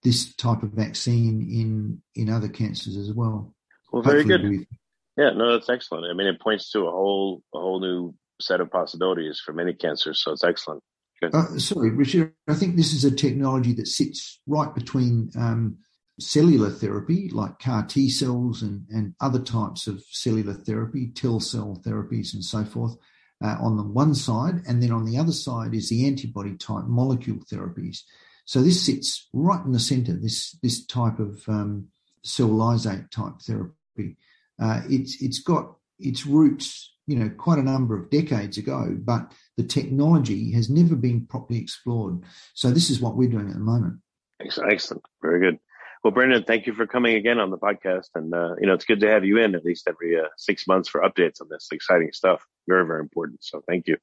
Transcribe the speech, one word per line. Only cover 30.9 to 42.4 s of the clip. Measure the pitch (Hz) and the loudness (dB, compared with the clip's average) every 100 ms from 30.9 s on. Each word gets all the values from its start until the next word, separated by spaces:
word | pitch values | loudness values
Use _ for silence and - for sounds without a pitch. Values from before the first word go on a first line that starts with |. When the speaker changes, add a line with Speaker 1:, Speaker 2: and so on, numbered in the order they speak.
| 123 117 110 | 0 0 0
Speaker 1:
of, | 104 104 - | -6 -6 -4
um, | 107 101 104 95 _ _ _ | -2 -2 -6 -10 _ _ _
cell | - - 120 | -10 0 2
lysate | 110 113 117 113 95 - | 4 4 2 0 -6 -8
type | - 98 - | -8 -8 -10
therapy. | - 107 87 _ _ - 101 - _ _ _ - | -6 -6 -6 _ _ -10 -10 -10 _ _ _ -4
Uh, | 113 117 120 | -2 -2 0
it's, | 135 - - | -2 -2 -6
it's | 127 - | -6 -4
got | - 165 - - _ _ | 0 0 0 -18 _ _
its | 139 117 147 | -6 -6 2
roots, | 147 151 - - - - _ - | 6 6 4 -8 -12 -20 _ -4
you | 135 | -2
know, | 107 | -2
quite | - - 160 | -2 2 2
a | |
number | 135 131 123 104 | 2 0 0 -2
of | 87 | 0
decades | 147 156 120 101 107 | 0 2 -2 -2 -8
ago, | 120 135 117 92 | -6 -4 -4 -4
but | 113 117 117 - _ - | 0 -2 -2 -18 _ -6
the | |
technology | - 147 - 135 151 165 110 107 113 | -2 -2 0 2 6 6 4 -2 0
has | 113 110 | 0 2
never | 147 175 143 | 6 6 4
been | 123 120 - | 2 0 -2
properly | 127 - 117 | -10 -6 -6
explored. | - - - 120 98 87 - - | -6 -10 -4 -4 -2 -6 -10 -20